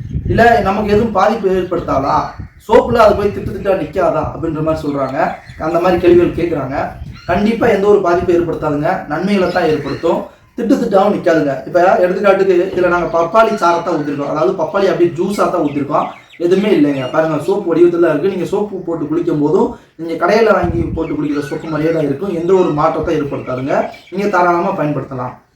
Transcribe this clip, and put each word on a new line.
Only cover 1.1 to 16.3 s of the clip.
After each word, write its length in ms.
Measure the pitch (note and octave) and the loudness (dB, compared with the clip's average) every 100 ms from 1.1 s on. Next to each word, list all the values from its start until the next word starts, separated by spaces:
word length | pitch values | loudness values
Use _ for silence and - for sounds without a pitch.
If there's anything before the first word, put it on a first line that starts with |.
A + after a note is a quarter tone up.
பாதிப்பு 360 | F#3+ G3+ A3+ F#3+ | 2 2 2 0
ஏற்படுத்தாதா, 720 | F#3+ F3 E3 C#3+ C#3+ C#3 D3+ - - - - - | 0 -2 -4 -2 -2 0 -2 -4 -10 -16 -14 2
சோப்புல 260 | A#3+ - | 4 4
அது 200 | A#3 G#3+ | 4 4
போய் 120 | G3 G3+ | 4 0
திட்டு 300 | - - F#3+ | -2 -8 -4
திட்டா 180 | G3 | -2
நிக்காதா?" 560 | F#3 D3+ F#3+ E3 D#3 C#3+ | -2 -2 0 0 0 -4
அப்படின்ற 280 | C#3 D#3+ D3+ | -6 -4 -2
மாதிரி 260 | D#3+ D#3 D3 | -2 -2 -2
சொல்றாங்க. 440 | C#3 C3 C#3+ F3+ - - - | -4 -2 -2 -4 -4 -14 -8
அந்த 220 | D#3+ E3+ | -4 0
மாதிரி 200 | F#3 F3 | 2 2
கேள்விகள் 460 | F3 F3 D#3+ - E3+ | 4 4 4 0 -2
கேக்குறாங்க. 420 | D3+ B2+ D3 - - - - - | -4 -4 -6 -6 -10 -16 -10 -4
கண்டிப்பா 400 | G3 G#3 A3+ A#3+ | 0 0 2 2
எந்த 200 | G3 G#3 | 4 4
ஒரு 140 | G3 | 4
பாதிப்பும் 360 | F3 F3 - E3+ | 4 0 2 0
ஏற்படுத்தாதுங்க, 680 | D#3+ D3+ D3+ C#3+ D#3+ F#3+ D3 | 0 -4 -4 -2 -2 -2 -4
நன்மைகளை 460 | D3+ F#3+ G3+ F3 | -4 0 0 0
தான் 140 | - D#3+ | 0 0
ஏற்படுத்தும். 600 | D3+ C3+ - E3+ - - - _ - | 0 -4 -4 -2 -2 -4 -14 _ -4
திட்டு 40 | |
திட்டாவும் 540 | G#3 - - G3 G#3 | 0 0 2 2 2
நிக்காதுங்க. 520 | F#3+ F3 D#3+ C#3+ C3+ - | 2 2 2 0 -4 -2
இப்ப 320 | F3 F3+ G#3 | 2 4 4
எடுத்துக்காட்டுக்கு 720 | F3+ G3 G3+ F#3+ F#3+ F3 F#3+ F3+ | 2 2 2 4 4 2 0 0
இதுல 120 | F3+ | 0
நாங்க 300 | F3 E3 E3 | 0 0 0
பப்பாளி 280 | E3+ A3 A3 | 2 4 2
சாறை 120 | G#3 | 2
தான் 280 | E3+ E3+ F#3 | 0 0 -2
ஊத்திருக்கோம். 400 | D#3+ C#3+ C#3 C#3+ | -4 -4 -4 -4
அதாவது 260 | D3+ F3+ | -2 0
பப்பாளி 380 | F3 D#3 G3 F#3+ | 0 -2 0 0
அப்படியே 220 | D#3+ E3+ D3+ | 2 0 0
ஜூஸா 200 | F#3+ G3+ | -2 0
தான் 180 | F3 | 0
ஊத்திருக்கோம். 520 | F3+ D3 C#3 C3+ D#3+ - - - | 0 -2 -2 -2 -2 -4 -8 -20